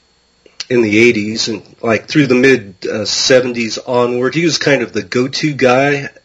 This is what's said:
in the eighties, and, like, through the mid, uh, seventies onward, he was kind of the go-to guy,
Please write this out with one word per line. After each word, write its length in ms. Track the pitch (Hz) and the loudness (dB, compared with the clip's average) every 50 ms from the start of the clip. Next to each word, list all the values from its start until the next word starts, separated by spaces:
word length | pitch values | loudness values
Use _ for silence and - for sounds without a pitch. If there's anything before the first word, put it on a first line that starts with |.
| _ _ _ _ _ _ _ _ _ _ _ - - - | _ _ _ _ _ _ _ _ _ _ _ -16 -6 0
in 140 | 127 120 | 0 2
the 160 | 117 104 101 110 | 2 2 4 4
eighties, 500 | 117 120 113 107 104 107 113 113 - 123 | 4 4 4 2 -2 -4 -4 -4 -4 -6
and, 140 | 110 95 - - - _ | -6 -8 -10 -16 -14 _
like, 280 | - 117 113 - - - | -2 -2 -2 -2 -2 -2
through 180 | - 156 143 | 0 0 2
the 80 | 123 127 | 2 2
mid, 500 | 123 127 135 131 117 104 98 90 _ - | 4 4 4 4 2 0 -8 -14 _ -8
uh, 220 | - 98 110 104 | -6 -6 -6 -6
seventies 720 | - - - - - 135 127 123 127 120 117 117 110 107 - | -4 -4 -2 2 4 4 4 2 0 -4 -6 -6 -6 -8 -8
onward, 560 | - - 127 123 123 120 123 123 127 131 - | -6 -2 0 0 0 0 0 -2 -2 -2 0
he 100 | 160 170 | 0 0
was 140 | 165 143 - | 0 0 0
kind 240 | - 156 139 127 | 2 2 2 2
of 100 | 117 98 | 0 -4
the 100 | - 107 | -6 -8
go-to 520 | 95 92 - 123 127 135 135 - - 156 143 | -8 -4 -2 -2 -2 -2 -2 -4 -4 -4 0
guy, 560 | 127 127 123 123 131 139 143 143 139 139 135 - - | 2 2 2 4 2 2 0 -2 -2 -6 -10 -16 -18